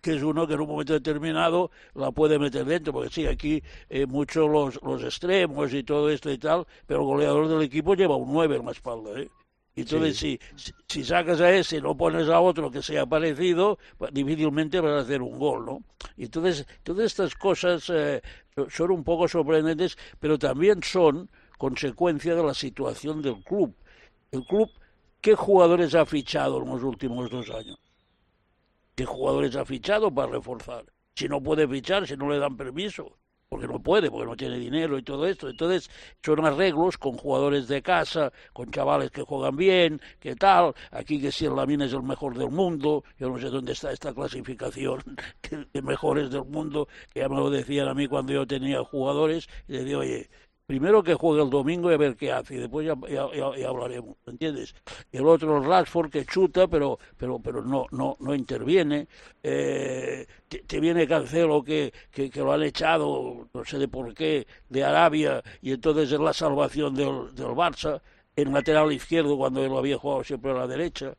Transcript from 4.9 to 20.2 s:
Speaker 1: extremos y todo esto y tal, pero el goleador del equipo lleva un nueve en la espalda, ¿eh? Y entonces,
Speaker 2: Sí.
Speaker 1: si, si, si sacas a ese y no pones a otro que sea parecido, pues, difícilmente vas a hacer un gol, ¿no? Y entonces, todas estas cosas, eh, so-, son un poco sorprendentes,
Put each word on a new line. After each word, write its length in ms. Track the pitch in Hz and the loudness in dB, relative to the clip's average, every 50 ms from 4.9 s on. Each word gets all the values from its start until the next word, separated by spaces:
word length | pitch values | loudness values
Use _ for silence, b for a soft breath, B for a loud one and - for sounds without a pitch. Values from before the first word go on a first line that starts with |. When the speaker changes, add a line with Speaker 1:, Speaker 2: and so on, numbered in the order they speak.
| 135 123 | -6 -4
Speaker 1:
extremos 680 | 120 127 - - - 180 185 196 180 160 143 143 147 135 | -4 -6 -8 -4 0 2 4 4 4 2 0 -2 -2 -2
y 100 | 123 143 | -2 -4
todo 280 | 123 110 147 147 147 151 | -2 0 0 2 2 2
esto 200 | 151 135 - 151 | 0 0 -2 -6
y 60 | 139 | -6
tal, 300 | 120 147 156 160 175 170 b b b b | -4 0 2 2 2 0 b b b b
pero 140 | - 143 143 | -4 -2 0
el 60 | 143 | 0
goleador 420 | 135 139 143 147 147 143 147 156 160 | 2 2 2 2 4 4 2 4 2
del 140 | 160 156 | 2 2
equipo 320 | 156 135 127 156 151 165 196 | 0 0 -2 -2 2 2 4
lleva 220 | 180 190 170 143 | 4 4 4 4
un 140 | 131 123 127 | 0 0 0
nueve 260 | 139 156 165 156 139 | 2 2 2 2 2
en 100 | 127 120 | 0 -4
la 60 | 120 | -6
espalda, 460 | 120 - - 127 117 113 110 107 104 131 | -12 -10 -10 -10 -10 -8 -10 -10 -10 -10
¿eh? 120 | 143 - _ _ _ _ _ _ _ _ _ | -10 -12 _ _ _ _ _ _ _ _ _
Y 60 | - | -12
entonces, 340 | 127 117 151 156 160 156 196 - | -6 -2 0 0 2 0 0 -2
Speaker 2:
Sí. 200 | 160 151 135 - B B 139 | -4 -4 -4 -6 B B -20
Speaker 1:
si, 160 | 143 - - | -16 -16 -16
si, 0 | - _ _ | -16 _ _
si 180 | _ - 156 135 | _ -8 -8 -2
sacas 360 | 120 170 175 175 160 175 151 | 0 2 2 2 2 2 4
a 100 | 175 180 | 6 6
ese 280 | 185 196 165 - 165 156 | 6 6 4 0 -4 -4
y 20 | |
no 160 | 135 147 156 | -2 -2 -2
pones 320 | - 170 165 160 170 160 151 | 2 0 0 2 2 2 4
a 100 | 165 170 | 6 6
otro 300 | 175 185 170 165 151 139 | 6 6 4 2 -4 -4
que 120 | 123 139 | -6 -6
sea 240 | 131 - 151 147 139 | -6 -4 -2 -2 0
parecido, 720 | - 156 156 160 165 147 131 180 185 175 165 185 208 202 b b b b | 2 2 2 2 0 0 0 2 2 4 4 4 2 2 b b b b
pues, 160 | b - - | b -10 -6
difícilmente 680 | 139 139 139 135 160 156 156 151 139 151 160 151 151 185 | -2 -2 -2 0 0 0 0 0 2 0 -2 0 0 0
vas 140 | 165 151 | 2 2
a 60 | 147 143 | 2 0
hacer 240 | 131 117 139 135 | 0 0 -2 -4
un 160 | 123 120 117 123 | -4 -6 -6 -2
gol, 260 | 139 151 127 117 117 | -2 0 0 -2 -6
¿no? 180 | 117 131 - 226 _ _ B B B B - | -8 -10 -12 -14 _ _ B B B B -12
Y 60 | 123 | -14
entonces, 420 | 113 - 165 165 185 170 143 139 B B B | -8 -6 0 0 0 0 0 -6 B B B
todas 240 | - - 170 190 233 | -10 -8 -2 -2 -2
estas 280 | 214 - - 190 147 - | -2 0 -2 -2 -4 -4
cosas, 540 | - - 196 175 - - 180 175 160 - - | -2 0 0 0 2 2 0 0 0 -2 -2
eh, 320 | 175 156 147 147 143 127 B B B B B B _ | 0 0 0 0 -2 -4 B B B B B B _
so-, 140 | - 139 - | -6 -6 -6
son 220 | - - 160 175 | -2 -2 0 0
un 140 | 190 175 139 | 0 0 0
poco 220 | 156 170 165 180 | -2 2 2 2
sorprendentes, 680 | 160 - 170 151 139 160 156 156 160 165 151 185 175 - B B B B B | 2 2 0 2 4 4 4 4 2 0 0 -2 -2 -2 B B B B B